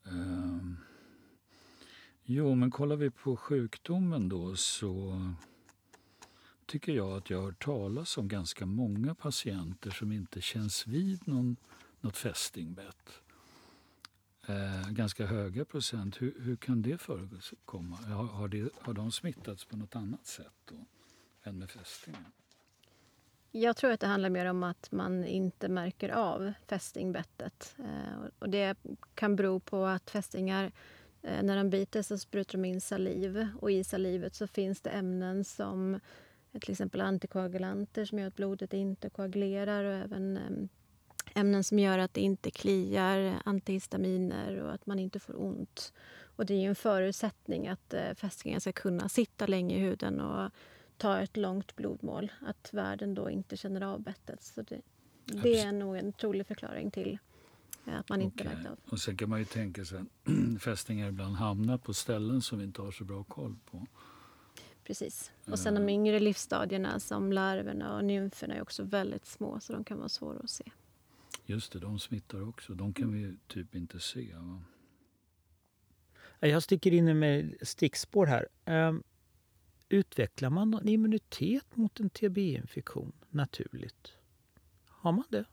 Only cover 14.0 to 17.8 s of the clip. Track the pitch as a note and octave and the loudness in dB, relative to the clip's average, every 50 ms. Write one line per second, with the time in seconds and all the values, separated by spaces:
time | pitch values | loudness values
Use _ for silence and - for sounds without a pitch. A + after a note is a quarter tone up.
14 | _ - _ _ _ _ _ _ - - G2+ G2 G2 G2 F#2+ F#2+ F#2+ G2+ G#2+ A2+ | _ -20 _ _ _ _ _ _ -8 -6 -4 -2 -2 -2 -2 -4 -4 -2 0 0
15 | A2+ G2+ - - A2 F#2+ A2+ G#2+ G2+ F#2+ F2+ A#2+ D3 - - D3 B2+ - - A2 | 0 0 0 -2 -2 0 0 0 0 -2 -2 -4 -4 -2 -4 -4 -2 -2 -2 -2
16 | G2 G2+ G2 - B2+ B2+ - - B2 B2 B2 A#2 - - B2+ A2+ G#2 A#2+ D#3 F3 | -4 -4 -4 -2 -2 -2 -2 -4 -4 -4 -4 -2 0 2 2 4 4 2 0 -2
17 | - - - F#2 F#2+ F#2+ - F#2 - - - _ _ - - F#2 | -4 -6 -6 -6 -6 -10 -12 -14 -14 -14 -16 _ _ -12 -10 -8